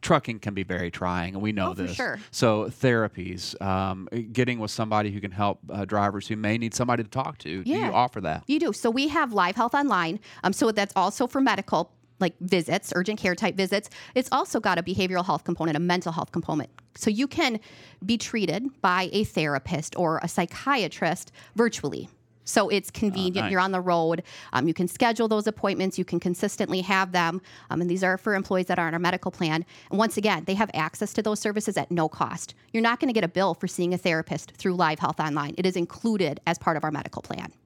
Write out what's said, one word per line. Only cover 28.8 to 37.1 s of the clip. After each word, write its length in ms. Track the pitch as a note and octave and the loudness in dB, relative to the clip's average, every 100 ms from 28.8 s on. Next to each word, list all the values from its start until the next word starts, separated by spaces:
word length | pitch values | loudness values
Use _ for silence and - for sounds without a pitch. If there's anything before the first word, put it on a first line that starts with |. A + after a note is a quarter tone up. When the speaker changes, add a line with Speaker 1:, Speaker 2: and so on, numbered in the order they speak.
Speaker 2:
are 80 | E3 | 0
on 60 | E3 | 0
our 40 | |
medical 300 | F3 F#3 - | 0 0 -4
plan. 340 | - E3 D#3+ F3 - - | -2 0 0 -2 -12 -6
And 80 | G3 | 0
once 180 | A3 A3+ | 2 2
again, 280 | G#3+ F3+ D#3+ | 2 0 0
they 100 | G3 | 0
have 160 | A3 | 0
access 400 | - D#3 - G#3 | 0 -2 -2 -4
to 80 | - | 0
those 180 | G#3+ G#3+ | 0 0
services 380 | A3 G#3 G#3+ F#3 | 0 -2 -2 -2
at 140 | C#3 | 0
no 180 | F3 D#3+ | 2 0
cost. 460 | - C#3 E3+ - - _ | 0 -4 -4 -12 -16 _
You're 80 | A3+ | 0
not 180 | A3+ B3 | 0 2
gonna 140 | D4 | 2
get 100 | A3+ | 2
a 40 | G#3+ | 0
bill 260 | F3+ F#3+ | 2 2
for 140 | E3 F#3 | 2 -4
seeing 260 | - F3 | 0 0
a 60 | F3+ | 2
therapist 540 | - D#3+ D#3+ E3+ - - | 2 0 0 -6 -6 -4
through 160 | F#3+ | -2
Live 240 | F3+ E3+ D#3 | 2 2 2
Health 220 | E3+ - | -2 0
Online. 340 | D#3 D3 C#3+ D#3+ | -2 0 -4 0
It 80 | F#3 | 0
is 80 | F#3 | 0
included 640 | E3+ - A3+ G#3+ E3+ C#3+ - | -2 -2 0 2 0 0 -2
as 100 | F3 | 0
part 180 | - D#3 | 0 0
of 80 | |
our 60 | D#3 | -2
medical 300 | D3 D3 | -4 -8